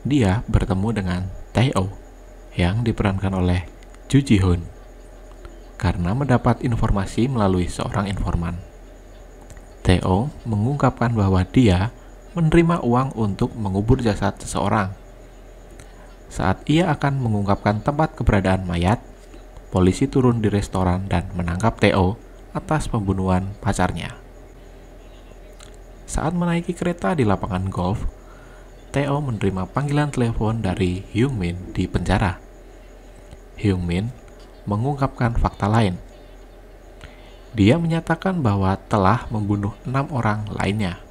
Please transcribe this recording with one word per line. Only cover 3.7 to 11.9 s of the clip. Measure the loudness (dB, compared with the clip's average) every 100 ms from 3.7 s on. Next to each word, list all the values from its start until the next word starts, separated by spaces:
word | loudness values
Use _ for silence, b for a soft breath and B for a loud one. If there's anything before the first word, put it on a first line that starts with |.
| -14 -20 -20 2
Ju | 2
Ji-hoon | 4 4 4 2 -2 -14 -20 -20 -20 -20 -20 -20 -20 -20 -20 -4
karena | -2 0 0 0
mendapat | 2 2 2 0
informasi | 0 0 2 0 -2 0 0
melalui | 2 2 2 0
seorang | -4 -4 -2 -2
informan. | -2 -2 -2 -2 -6 -12 -18 -20 -20 -20 -20 -20 -20 -20 -20 -20 -6
Tae-oh | 2 2 4 2 0 -6 -4
mengungkapkan | -2 0 2 0 0 -2
bahwa | 2 4 4
dia | 4 4 6 4 0